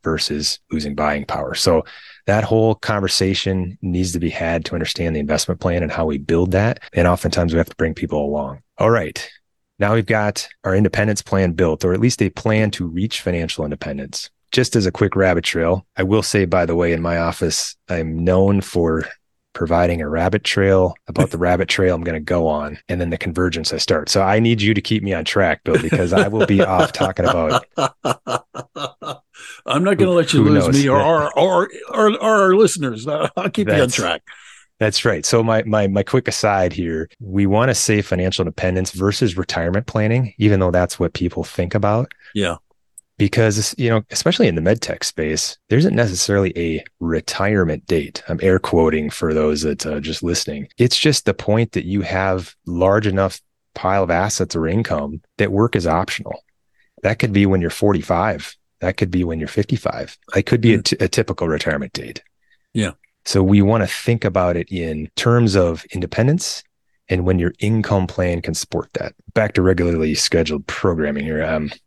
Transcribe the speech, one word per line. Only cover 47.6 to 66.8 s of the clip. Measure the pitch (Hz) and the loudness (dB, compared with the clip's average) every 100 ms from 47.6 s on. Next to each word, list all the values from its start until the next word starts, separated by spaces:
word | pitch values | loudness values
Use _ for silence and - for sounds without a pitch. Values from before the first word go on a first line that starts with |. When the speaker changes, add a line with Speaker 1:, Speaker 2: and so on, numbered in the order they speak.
| 85 73 - | 2 -2 -2
Speaker 1:
date. | 82 71 - - | -2 -2 -8 -8
I'm | 85 | -2
air | 95 92 | 0 0
quoting | - 85 80 78 73 | 2 2 2 2 -4
for | - 82 | -4 -2
those | 78 76 76 | 0 0 0
that, | 78 71 78 | -2 -4 -6
uh, | 76 | -6
just | 73 80 | -6 -6
listening. | 85 85 - 73 - - | -4 -4 -4 -8 -6 0
It's | 123 - | 2 2
just | 156 139 - | 2 2 0
the | |
point | - - 110 117 | -2 0 2 0
that | 95 87 | -2 -2
you | 101 | -2
have | 92 95 95 92 87 - - | -2 0 0 -2 -4 -14 -6
large | 87 92 104 107 | 0 2 4 2
enough | 95 95 - _ _ _ - | 2 0 -2 _ _ _ -6
pile | 95 98 | -2 0
of | 90 | 2
assets | 87 101 - 90 82 | 0 0 -2 -4 -2
or | 80 | -2
income | 101 - 78 71 78 - - | -2 -2 -4 -4 -10 -8 -4
that | 101 | 0
work | 98 117 107 | 2 2 0
is | 85 | 0
optional. | 82 95 - - - _ _ _ _ _ _ | 0 -2 -6 -10 -14 _ _ _ _ _ _
That | 98 110 | -2 0
could | 117 | 2
be | 101 101 | 4 4
when | 95 | 4
you're | 85 | 0
forty-five. | - 104 92 - 87 107 76 - - _ _ | 0 0 2 0 0 0 -4 -10 -18 _ _
That | 90 - | -6 -2
could | 95 | -2
be | 90 | 0
when | 87 80 | -2 -4
you're | 76 | -4
fifty-five. | - 101 127 - - - - _ - | -2 -2 -2 -4 -6 -10 -16 _ -4
It | - | 0
could | 123 | 2
be | 113 | 4
a | 107 | 4
Speaker 2:
Mm. | |
Speaker 1:
t-, | - - | 2 0
a | 92 | 0
typical | - 110 95 85 | 0 -2 -2 -2
retirement | 76 - 73 67 | -2 -2 -4 -6
date. | 69 64 - - _ _ _ _ | -12 -12 -16 -20 _ _ _ _
Speaker 2:
Yeah. | - 98 - _ _ - | -4 -4 -6 _ _ -2
Speaker 1:
So | 98 | 2
we | 95 101 | 6 6
wanna | 98 113 - | 6 4 0
think | - - 117 104 | -2 -2 0 0
about | 90 90 85 | 0 0 0
it | - | -4
in | 92 82 76 76 - | -6 -6 -6 -8 -2
terms | 120 120 113 95 | 2 4 4 4
of | 87 80 - | 2 0 -6
independence | 90 87 - 123 170 - - - _ | -8 -4 0 2 2 -2 -10 -14 _